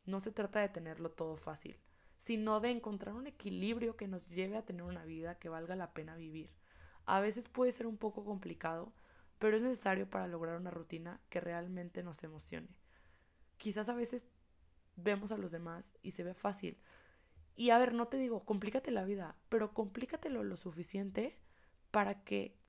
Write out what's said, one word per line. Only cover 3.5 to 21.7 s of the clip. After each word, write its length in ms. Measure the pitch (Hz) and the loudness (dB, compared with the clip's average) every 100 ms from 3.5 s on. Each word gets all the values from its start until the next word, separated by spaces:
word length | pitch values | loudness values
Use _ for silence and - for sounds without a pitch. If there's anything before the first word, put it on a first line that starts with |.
| 185 202 233 226 | 0 0 2 0
que 140 | 226 196 | -2 -6
nos 220 | 180 - | -6 -6
lleve 260 | 175 190 220 | -2 -2 -2
a 80 | |
tener 200 | 214 180 | -4 -6
una 200 | 175 175 | -6 -6
vida 340 | 160 160 165 175 | -6 -6 -6 -6
que 120 | 165 | -6
valga 260 | 160 165 185 | -6 -4 -4
la 160 | 170 | -4
pena 240 | - 160 165 | -6 -8 -10
vivir. 340 | 160 160 - - - - - - | -10 -10 -10 -16 -20 -20 -20 -6
A 160 | - 196 | 4 6
veces 280 | 208 294 - | 6 2 -2
puede 220 | 247 247 | 4 4
ser 140 | 233 226 | 4 -2
un 120 | 214 | -2
poco 260 | 220 208 | -2 -2
complicado, 720 | 202 196 185 170 165 165 202 - - - - - | -4 -4 -4 -4 -2 -4 -6 -14 -20 -20 -18 2
pero 200 | 214 220 | 6 6
es 40 | |
necesario 460 | 254 247 196 190 190 | 4 2 4 2 2
para 200 | 190 180 | -2 -2
lograr 280 | 170 165 170 | -2 -2 -2
una 140 | 180 | -4
rutina 500 | 170 165 165 170 - - | -6 -6 -8 -8 -12 -6
que 120 | 175 | -4
realmente 600 | 175 170 180 185 175 185 | -2 -2 -2 -4 -6 -6
nos 220 | 180 151 | -8 -8
emocione. 500 | 160 156 - - - - - - - - _ _ - - | -12 -12 -10 -10 -10 -16 -20 -20 -20 -20 _ _ -20 -8
Quizás 320 | 214 196 214 | -4 -2 -2
a 40 | |
veces 320 | 240 233 247 - _ _ _ - - _ - | -2 -2 -4 -8 _ _ _ -20 -20 _ -2
vemos 360 | 190 202 208 | 2 2 0
a 40 | 214 | -4
los 160 | 180 | -4
demás 420 | 165 170 170 - - | -6 -6 -8 -12 -12
y 100 | 190 | -10
se 120 | 185 | -6
ve 80 | 175 | -6
fácil. 460 | 185 202 196 180 - - - - - _ - - | 0 -2 0 -6 -8 -16 -20 -20 -20 _ -20 -14
Y 140 | - 240 | 2 8
a 80 | 233 | 10
ver, 160 | 247 | 10
no 160 | 233 233 | 4 2
te 80 | 269 | 2
digo, 300 | 254 208 - | 2 0 0
complícate 440 | 202 208 262 269 | 0 2 0 2
la 140 | 220 | 0
vida, 320 | 190 196 165 - - | 2 0 -4 -8 2
pero 240 | 226 214 | 2 4
complícatelo 680 | 226 202 233 254 311 320 240 | 0 -2 -2 -4 -4 -2 0
lo 140 | 202 180 | -2 -4
suficiente 840 | 180 160 160 196 196 196 262 - - - - | -6 -6 -4 -2 -2 0 0 -2 -20 -20 -20